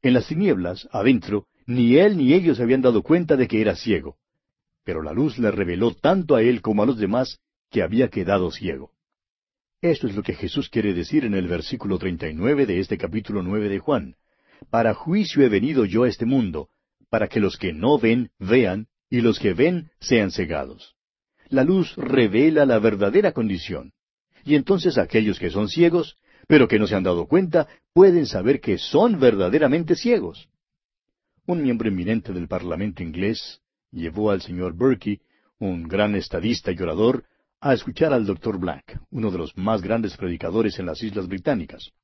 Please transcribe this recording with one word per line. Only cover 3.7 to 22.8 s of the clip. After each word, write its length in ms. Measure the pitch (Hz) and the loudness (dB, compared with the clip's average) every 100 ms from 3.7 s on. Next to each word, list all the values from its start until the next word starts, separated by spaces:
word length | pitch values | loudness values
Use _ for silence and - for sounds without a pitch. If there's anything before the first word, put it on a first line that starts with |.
| 87 | -2
ciego. 420 | 117 90 67 - _ _ _ _ _ _ - | -2 -2 -4 -18 _ _ _ _ _ _ -10
Pero 160 | 80 | -8
la 120 | 78 | -6
luz 260 | 85 147 120 | -2 -4 0
le 100 | 110 | -2
reveló 440 | 95 87 87 117 | 0 -4 0 -2
tanto 420 | - 147 190 156 127 | 0 0 0 2 2
a 60 | |
él 200 | 117 117 | 4 2
como 220 | 110 104 | 0 0
a 20 | 110 | 0
los 120 | 117 | 0
demás 420 | 98 113 131 - _ _ _ | -2 -2 -4 -8 _ _ _
que 100 | 117 | -4
había 280 | 82 113 123 | 0 0 0
quedado 420 | 110 90 98 90 | -2 0 0 0
ciego. 400 | - 90 67 - _ _ _ _ _ _ _ _ _ | -4 -8 -8 -14 _ _ _ _ _ _ _ _ _
Esto 260 | 170 151 120 | -2 0 -2
es 80 | 98 | -4
lo 80 | |
que 120 | - - | -6 -6
Jesús 340 | - - - | -6 -6 -4
quiere 240 | 117 104 | -2 0
decir 320 | 87 85 151 120 | -2 0 0 0
en 80 | |
el 140 | 98 90 | -2 -2
versículo 500 | 87 - 120 101 92 | -4 -6 -8 -4 -4
treinta 320 | 95 85 80 | -4 -6 -8
y 40 | |
nueve 320 | 78 107 143 127 | -4 0 2 2
de 140 | 90 | 0
este 180 | - 98 | -2 -4
capítulo 440 | 98 107 104 101 | -4 -6 -6 -6
nueve 280 | 90 104 104 | -4 -4 -2
de 100 | 98 | -4
Juan. 380 | - 127 67 - _ _ _ _ - | -2 -4 -4 -18 _ _ _ _ -4
"Para 240 | 117 113 | 0 0
juicio 480 | 107 - 196 190 - | -2 -2 0 0 4
he 80 | 131 | 4
venido 360 | 101 123 139 104 | 4 0 0 0
yo 180 | 104 | 2
a 60 | 123 | 0
este 160 | - 117 | 0 0
mundo, 440 | 135 104 78 - _ _ _ _ | 0 0 -6 -12 _ _ _ _
para 180 | 113 104 | -4 -2
que 120 | 120 | 0
los 180 | 98 - | -2 -2
que 160 | 92 | -8
no 240 | 78 110 143 | -2 2 2
ven, 320 | 113 117 120 _ | 2 0 -2 _
vean, 500 | 92 123 107 95 110 _ _ | 2 2 2 -2 -10 _ _
y 120 | 123 | 0
los 180 | 117 107 | 2 2
que 140 | 104 | -2
ven, 360 | 90 151 180 160 _ | 2 0 0 -8 _
sean 320 | - 117 98 | 0 2 2
cegados". 640 | 95 85 78 67 - - _ _ _ _ _ _ | -4 -6 -6 -8 -14 -20 _ _ _ _ _ _
La 140 | 135 | 0
luz 320 | 139 190 170 - | 2 2 0 -4
revela 680 | 123 131 110 104 156 156 139 | 0 2 4 4 4 4 4
la 120 | |
verdadera 540 | 113 | 4